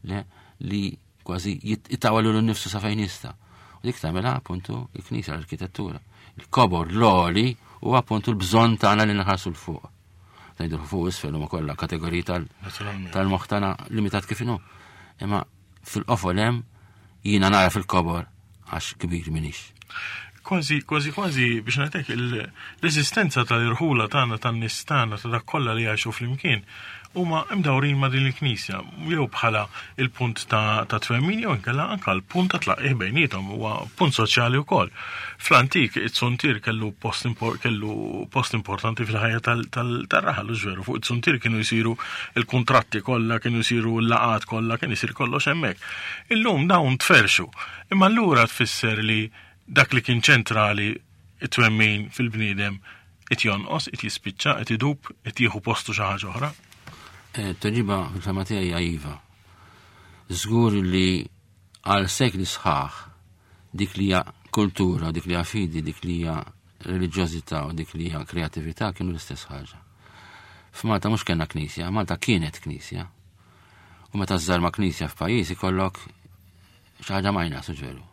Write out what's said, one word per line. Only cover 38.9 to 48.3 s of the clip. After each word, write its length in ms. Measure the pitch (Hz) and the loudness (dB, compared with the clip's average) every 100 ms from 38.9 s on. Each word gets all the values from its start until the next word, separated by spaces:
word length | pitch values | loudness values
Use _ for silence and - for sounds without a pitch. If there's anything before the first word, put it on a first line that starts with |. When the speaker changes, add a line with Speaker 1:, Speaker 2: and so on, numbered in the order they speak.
| 113 110 | -2 -2
Speaker 2:
fil-ħajja 380 | 110 113 113 120 | 0 0 0 0
tal-, 220 | 120 - | -2 -2
tal-, 240 | 123 120 120 - | -4 -2 -4 2
tar-raħal, 400 | - 202 - 101 | 2 2 -2 -4
u 80 | 113 | -4
veru. 240 | 98 92 95 | -4 -6 -4
Fuq 120 | - | -4
it-tsuntir 380 | - 120 170 131 | -2 0 2 2
kienu 240 | 117 110 | 2 0
jsiru 320 | 107 113 113 117 - - - | 2 2 0 -2 -6 -8 -4
il-kuntratti 680 | 120 117 127 110 127 - 107 110 | -4 0 0 6 4 4 -6 -2
kollha, 320 | 120 113 113 | 0 0 0
kienu 240 | 120 117 | 0 0
jsiru 380 | 113 120 113 113 | 2 2 2 2
l-laqat 480 | 117 117 117 107 - | 2 4 4 0 -2
kollha, 300 | 113 113 113 | -4 -2 -2
kien 160 | - 107 | -2 -2
isir 160 | 117 | -4
kollox 320 | - 120 139 147 | -4 -2 0 0
hemmhekk. 360 | 165 131 - - - - - - | 0 -2 -4 -10 -10 -10 -12 -2
Illum 320 | 226 226 156 170 | 0 2 2 4
dawn 320 | 180 151 131 | 4 4 2
tferxu. 480 | - 156 101 - 85 - - - - | 8 8 8 2 0 -10 -12 -14 -2
Imma 160 | 190 190 | 4 6
allura 380 | 226 202 | 6 6